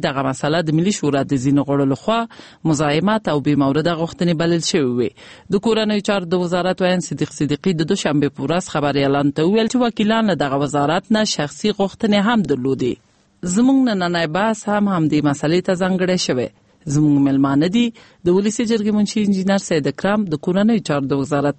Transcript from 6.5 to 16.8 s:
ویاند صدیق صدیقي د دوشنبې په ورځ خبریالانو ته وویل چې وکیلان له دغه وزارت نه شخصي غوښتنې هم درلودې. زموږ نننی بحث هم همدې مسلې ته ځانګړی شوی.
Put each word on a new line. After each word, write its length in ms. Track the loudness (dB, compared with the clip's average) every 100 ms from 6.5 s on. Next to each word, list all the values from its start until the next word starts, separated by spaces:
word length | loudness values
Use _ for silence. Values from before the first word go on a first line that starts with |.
| 0 -2 0
ویاند 260 | 0 0 -2
صدیق 240 | -4 -6 -2
صدیقي 340 | -2 -2 -2
د 160 | 0 0
دوشنبې 400 | -2 0 0 0 -2
په 40 | -4
ورځ 200 | -2 -2 -2
خبریالانو 540 | 0 0 0 2 0
ته 100 | 0 2
وویل 180 | 2 2
چې 100 | 0
وکیلان 500 | 0 0 0 2 2
له 40 | 0 0
دغه 180 | -2 -2
وزارت 460 | 0 0 0 0
نه 140 | 0 0 -2
شخصي 340 | -6 -4 -4
غوښتنې 480 | -2 -2 -2 0 2 2
هم 120 | 0 0
درلودې. 420 | -2 -2 -2 -2 -4 _ _ _ _
زموږ 360 | -4 2 4 4 2
نننی 400 | 0 0 -2 -2
بحث 420 | 0 -2 -2 -2
هم 160 | 0 0
همدې 260 | 2 2 2 0
مسلې 320 | 0 0 0 0
ته 80 | 0
ځانګړی 360 | 0 0 0 0 -2
شوی. 200 | -2 -4 -8 _ _